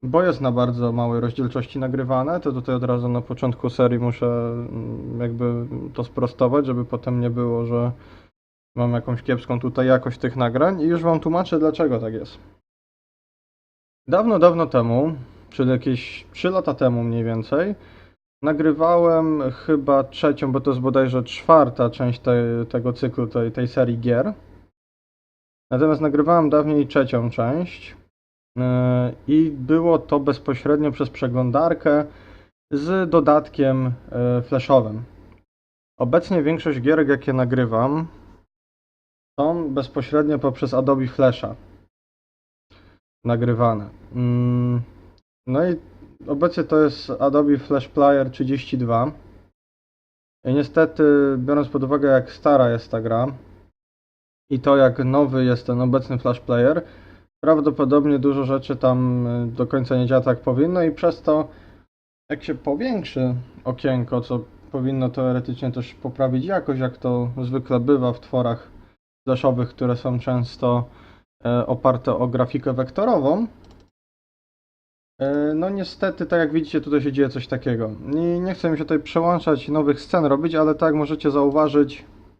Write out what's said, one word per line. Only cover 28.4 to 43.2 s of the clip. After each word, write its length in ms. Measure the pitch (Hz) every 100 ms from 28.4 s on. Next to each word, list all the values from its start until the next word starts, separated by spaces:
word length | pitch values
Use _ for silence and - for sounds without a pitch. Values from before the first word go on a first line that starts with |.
| _ -
e, 540 | 127 127 127 123 123 120 -
i 240 | 151 160
było 480 | 143 127 160 170 160
to 220 | 160 147
bezpośrednio 720 | 139 135 - 131 151 147 151
przez 180 | 127 139
przeglądarkę 960 | - 127 123 123 123 165 165 - 147 147 - - - _ _ _
z 380 | 143 151 190 180
dodatkiem, 840 | 170 151 147 151 - 135 131 127 123 -
e, 300 | 123 123 123
flashowym. 600 | 120 135 123 135 110 107 123 - - - _ _ _ _ _ _
Obecnie 440 | 123 160 170 185
większość 380 | 143 160 165 135
gierek, 280 | 123 156 143
jakie 240 | 139 139
nagrywam, 760 | 127 127 127 123 113 127 151 165 - - - _ _ _ _ _ _ _ _ _ -
są 340 | 143 170 160
bezpośrednio 640 | 135 131 - 127 151 151 147
poprzez 360 | 147 127 139
Adobe 320 | 127 131 139 131
Flasha 500 | - 131 120 107 104 - - _ _ _ _ _ _ _ _ _ _ _ _ _ _